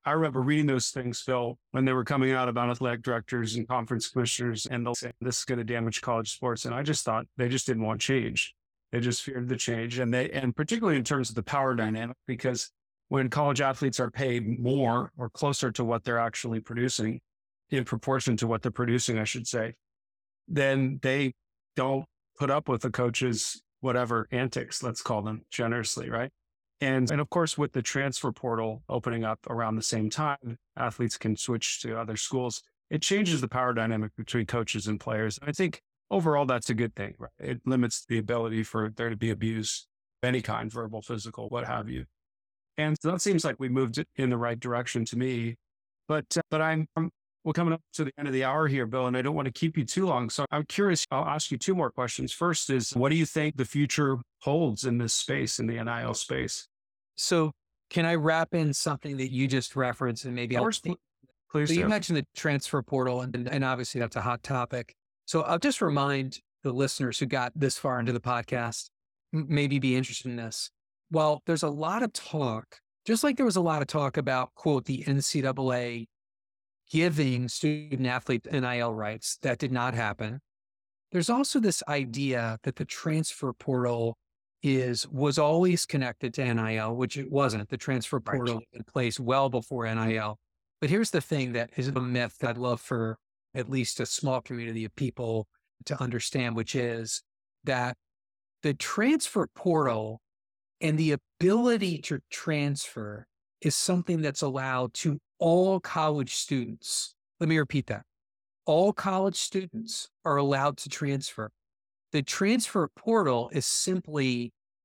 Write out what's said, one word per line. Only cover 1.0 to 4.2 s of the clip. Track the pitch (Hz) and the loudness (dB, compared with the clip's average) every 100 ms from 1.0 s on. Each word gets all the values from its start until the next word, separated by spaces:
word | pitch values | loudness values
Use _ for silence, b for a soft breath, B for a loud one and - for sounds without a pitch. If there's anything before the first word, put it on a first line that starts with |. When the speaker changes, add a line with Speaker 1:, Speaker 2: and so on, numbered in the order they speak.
| 123 117 | -4 -4
Speaker 1:
Phil, | - 127 120 127 _ | -2 -2 -2 -6 _
when | 131 131 | 0 2
they | |
were | 131 | 2
coming | 117 139 131 | 2 2 4
out | 131 127 | 4 2
about | 120 120 | 2 0
athletic | 120 127 117 | 0 -2 -2
directors | 117 117 110 123 113 117 | -2 -4 -2 -2 -2 -2
and | 110 | -2
conference | 127 113 120 - | -2 -2 -2 -2
commissioners, | 131 | 0